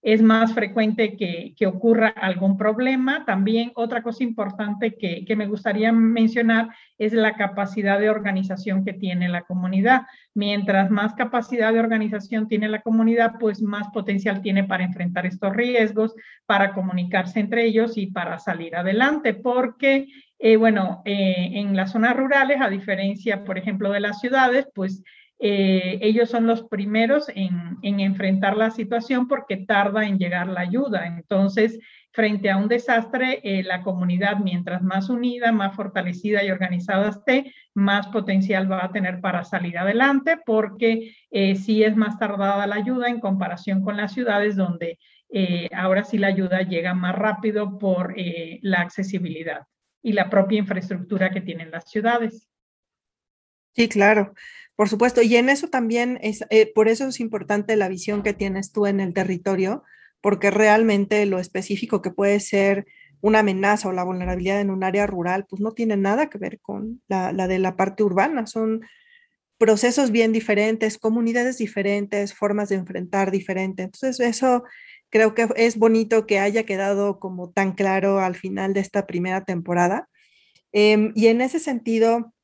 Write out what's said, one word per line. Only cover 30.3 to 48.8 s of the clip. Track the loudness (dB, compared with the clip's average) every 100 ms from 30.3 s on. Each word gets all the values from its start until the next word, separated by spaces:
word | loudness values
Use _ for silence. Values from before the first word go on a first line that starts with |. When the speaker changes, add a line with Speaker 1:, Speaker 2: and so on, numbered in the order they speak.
| -2 -4
Speaker 1:
la | -4
ayuda. | -2 -2 -2 -4 -4
Entonces, | -10 -2 0 2 2 0 0 -18 -20 _
frente | -2 0 0 0
a | 0
un | 2
desastre, | 0 2 0 0 -4 -2 -4
eh, | -4 -4
la | -2 -4
comunidad, | -4 -2 0 0 0 0
mientras | -2 -2 -4 -4
más | -2 -2 -2
unida, | -2 -2 0 0
más | 2 -2 -4
fortalecida | -6 -4 -4 -6 -2 0 0
y |
organizada | -2 -2 -4 -2 0 0
esté, | -2 0 0 0 -18 _
más | -2 0 0 -2
potencial | -6 0 0 2 0 0
va | -2 -4
a |
tener | -4 -4 -4
para | -4 -4
salir | -4 -6 -4 -2
adelante, | -2 2 2 2 0 -2 0
porque, | 0 0 0 0 0 -4 -20 _
eh, | 0 0 0
sí | 0 4
es | 4 4
más | 0 -2
tardada | -4 -2 0 0 -2
la | -2
ayuda | -2 -2 -2
en | -2
comparación | -2 -2 -4 -6 -2 -2
con | -2 -4
las | -6
ciudades | -4 0 0 0 0
donde, | -2 -2 -8 -10 _ _ _
eh, | -4 -2 -2 -4 -4
ahora | 0 0 0
sí | 0
la | 0
ayuda | 0 0 -2
llega | 0 -2 -2
más | -2 -2 0
rápido | -2 0 -2 -2 -4 -2
por, | -2 0 -2 -6
eh, | -8 -8 -10 -8
la | -2
accesibilidad | -2